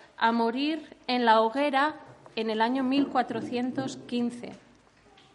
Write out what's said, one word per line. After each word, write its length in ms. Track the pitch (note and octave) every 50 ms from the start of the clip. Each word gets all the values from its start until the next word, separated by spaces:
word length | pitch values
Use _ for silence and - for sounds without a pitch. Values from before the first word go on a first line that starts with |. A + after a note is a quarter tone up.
| - - _ -
a 140 | - A3+
morir 640 | A#3 A#3 A3+ A#3 A#3 C4 C#4+ D4+ D#4+ D#4 - - - - -
en 180 | - B3 B3 A#3+
la 180 | A3+ A3 A3
hoguera 560 | A3 A3+ A3 C4+ C#4+ D4 C4+ C4+ C#4+ D#4 D4+ - - - - - - - -
en 140 | A3+ A3 A3
el 100 | G#3+ A3
año 240 | A3+ A#3+ B3+ C4+ C4
mil 240 | B3+ C4+ C#4 C#4 -
cuatrocientos 880 | - C4 A#3 - B3 A3+ - - B3 A#3+ B3 B3+ B3 - C4 C4+ - - - -
quince. 460 | A#3+ A#3+ A#3+ A#3 A#3+ - - - - - - - _ _ _ _ _ _ _ _ _ - - - _